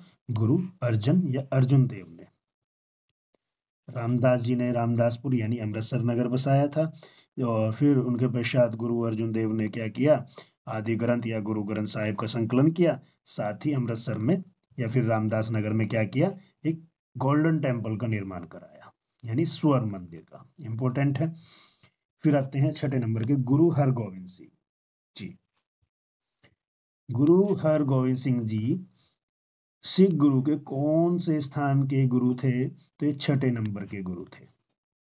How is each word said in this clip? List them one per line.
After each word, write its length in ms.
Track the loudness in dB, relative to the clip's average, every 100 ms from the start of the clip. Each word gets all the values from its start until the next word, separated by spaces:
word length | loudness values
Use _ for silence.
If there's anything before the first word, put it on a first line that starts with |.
| -12 _ -6
गुरु 280 | 0 2 0 -2 -6
अर्जन 440 | -2 0 2 2 2
या 140 | -2 0
अर्जुन 340 | 2 4 4 4
देव 220 | 0 -16
ने। 180 | -20 -20 _ _ _ _ _ _ _ _ _ _ _ _ _ _ _ -14
रामदास 520 | -6 -2 2 4 2
जी 140 | 0 0
ने 160 | 0
रामदासपुर 640 | 0 0 2 0 0 -2 -2
यानी 220 | -2 -4
अमृतसर 440 | -4 -6 -4 -2
नगर 260 | -2 0 -2
बसाया 400 | 0 2 2 2
था 260 | 0 -4 -6 -20 -20 _ -6 -2
और 280 | 0 0
फिर 240 | 2 4 4
उनके 300 | 2 0 0
पश्चात 480 | 0 0 2 2 0
गुरु 260 | -4 -2
अर्जुन 300 | -2 -2 -2
देव 220 | -2 -2
ने 160 | -2 -4
क्या 180 | -4 -6
किया? 380 | 0 4 2 0 -18 -20 _ -10
आदि 280 | -6 -2 0
ग्रंथ 260 | 2 0 0
या 140 | -4
गुरु 240 | -2 -4
ग्रंथ 220 | -2 -4 -4
साहिब 300 | -4 -4 -4
का 120 | -4
संकलन 440 | -2 0 4 4
किया, 300 | 4 2 0 -8 _ -14
साथ 400 | -6 -6 -4 -2
ही 80 |
अमृतसर 440 | -2 -2 -4 -4 -2
में 260 | 0 0 -4 _ _ -8
या 80 | -2
फिर 160 | 0
रामदास 480 | 2 2 0 0 -2
नगर 220 | -2 0
में 140 | 0 0
क्या 160 | 0
किया? 340 | 0 0 0 -2 -16 _ -6
एक 220 | -6 -10 _ _ -4
गोल्डन 420 | 0 2 2 0
टेम्पल 380 | 0 -2 -4 -4
का 100 | -2
निर्माण 380 | -4 -4 -10 -12
कराया, 480 | -18 -20 -20 -20 _ _ _ -6
यानी 200 | -4 -2
स्वर्ण 400 | 0 2 2 0
मंदिर 340 | -8 -12 -18
का। 340 | -20 -20 -20 -16
इंपॉर्टेंट 600 | -10 -4 -2 0 0 0
है। 160 | -4 -6 -18 -20 -20 -20 _ _ _ _
फिर 160 | 0 2
आते 240 | 0 0
हैं 120 | -2
छठे 280 | -2 -4 -2
नंबर 260 | -2 -2 0
के, 100 | 0
गुरु 340 | 2 4 4
हरगोविंद 580 | 4 2 0 -4 -10 -16
सिंह 220 | -20 -20 _ _ _ _ _ _ -14
जी। 200 | -14 -16 _ _ _ _ _ _ _ _ _ _ _ _ _ _ _ _ -6
गुरु 420 | 2 4 6 4
हरगोविंद 640 | 2 2 2 2 2 2 0
सिंह 260 | 0 0
जी 420 | 0 -2 -2 -2 -6 _ _ _ _ _ _ _ _ _
सिख 280 | -2 4 4
गुरु 300 | 6 4 4
के 160 | 2 -2
कौन 640 | -4 -4 0 2 2 0
से 220 | 0 -2
स्थान 420 | -2 -2 2 2
के 240 | 2 2 2
गुरु 280 | 2 0 0
थे? 340 | 0 0 -2
तो 360 | -8 _ -4 -4
ये 80 |
छठे 380 | -2 0 0 0
नंबर 340 | -2 -4 -6 -8
के 160 | -8
गुरु 240 | -8 -10 -12
थे। 200 | -18 -20 _ _ _ _ _